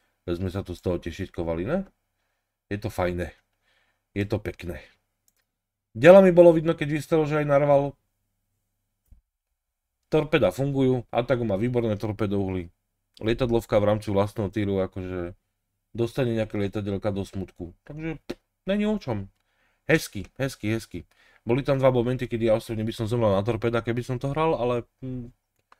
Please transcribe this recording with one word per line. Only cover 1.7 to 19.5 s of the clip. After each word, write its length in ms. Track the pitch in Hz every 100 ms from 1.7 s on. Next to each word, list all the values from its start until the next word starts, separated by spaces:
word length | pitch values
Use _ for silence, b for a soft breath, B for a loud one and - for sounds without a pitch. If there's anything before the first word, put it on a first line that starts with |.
| 180 190 _ _ _ _ _ _ _ _
Je 80 | 104
to 160 | 107
fajné. 400 | - 90 87 82 - _ _ _ _ _ _ _
Je 160 | 101 104
to 160 | 107
pekné. 400 | 90 - 87 76 - _ _ _ _ _ _ _ _ _ _ 113
Ďalej 260 | 147 190 190
mi 20 | 175
bolo 160 | 175
vidno, 240 | 165 160 165
keď 120 | 147
vystrel, 320 | 151 - 160
že 160 | 151 151
aj 80 | 147
narval. 360 | 143 143 139 143 - _ _ _ _ _ _ _ _ _ _ _ - _ _ _ _ _ _ _ _ _
Torpeda 400 | 156 147 160 -
fungujú, 560 | - 139 135 131 127 -
Atago 320 | 113 123 127 117
má 80 | 95
výborné 400 | 120 123 113 101
torpedouhly. 760 | 107 104 107 101 95 92 87 - _ _ _ -
Lietadlovka 560 | 110 120 127 117 - 110
v 80 | 104
rámci 240 | 107 107
vlastného 400 | 98 101 - 98
týru, 320 | 110 101 98
akože 520 | 92 - 92 92 87 95 _ _ _ _ _ 107
dostane 400 | 117 - 123 113
nejaké 240 | 107 104
lietadielka 520 | 101 107 101 98 104
do 120 | 98
smutku. 480 | 92 98 90 - 87 - -
Takže 320 | 147 160 156 - - _ _ -
není 160 | 208
o 160 | 208 214
čom. 320 | - 107 98 _ _